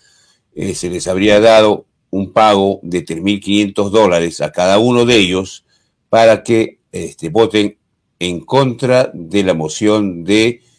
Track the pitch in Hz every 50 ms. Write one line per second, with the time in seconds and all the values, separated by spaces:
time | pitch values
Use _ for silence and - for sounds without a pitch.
0 | _ _ _ _ _ _ _ _ _ _ - - 87 98 90 - - 90 87 87
1 | 80 90 92 92 98 107 104 104 107 113 113 110 110 110 101 - - _ _ _
2 | _ - - 95 98 90 - - 110 110 104 98 98 98 98 95 - 87 87 87
3 | 80 - 82 82 87 98 104 98 - 95 101 104 104 98 101 - 101 101 98 110
4 | 110 98 87 85 85 85 78 - 71 73 - - 90 92 98 104 113 123 123 120
5 | 120 120 123 110 98 90 90 92 95 95 - - _ _ _ _ _ _ _ _
6 | _ - - 113 113 113 110 101 - - 117 113 113 - - _ _ _ - 92
7 | 87 80 - _ - 82 78 107 113 101 - 107 104 101 104 _ _ _ _ _
8 | _ _ _ - 87 90 87 82 - - - 131 139 131 120 120 139 123 127 127
9 | 131 - - 85 85 82 80 104 98 92 87 80 78 78 - - 110 104 107 107
10 | 104 98 90 85 82 85 101 107 113 120 117 - _ _ _